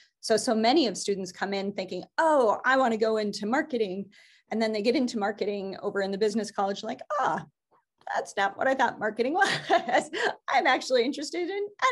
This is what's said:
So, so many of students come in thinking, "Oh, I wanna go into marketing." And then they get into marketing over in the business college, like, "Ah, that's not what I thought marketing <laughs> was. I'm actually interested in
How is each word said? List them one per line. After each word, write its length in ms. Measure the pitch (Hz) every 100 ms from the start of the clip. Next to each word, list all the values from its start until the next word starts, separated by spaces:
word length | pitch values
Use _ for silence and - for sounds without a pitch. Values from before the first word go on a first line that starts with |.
| _ _
So, 160 | - 214
so 180 | 254
many 320 | 220 220 311 247
of 100 | 180
students 360 | - 190 180
come 200 | - 196
in 200 | 196 196
thinking, 320 | 196 190 185 175 -
"Oh, 440 | 320 302 226 -
I 120 | 247 269
wanna 200 | 262 220
go 200 | 220 220
into 280 | 208 202 208
marketing." 640 | 269 311 240 208 185 196 _ _ _ -
And 100 | 220
then 120 | 226
they 100 | 220
get 140 | 208 254
into 220 | 247 233
marketing 580 | 202 214 208 202 196 -
over 200 | 208 196
in 80 | 190
the 80 | 196
business 320 | 214 220 208
college, 320 | - 196 202
like, 180 | 214 262 - 587
"Ah, 240 | - 165 - _ _ _ _ _ -
that's 220 | - - -
not 200 | 196 196
what 120 | 269
I 60 |
thought 240 | 269 240 -
marketing 360 | 214 226 247
<laughs> 0 |
was. 760 | 349 392 - - 359 - 302 - 403 480 - -
I'm 180 | 262 285
actually 380 | 262 - 254
interested 460 | 233 - 302 339 349
in 160 | 392 403 - 508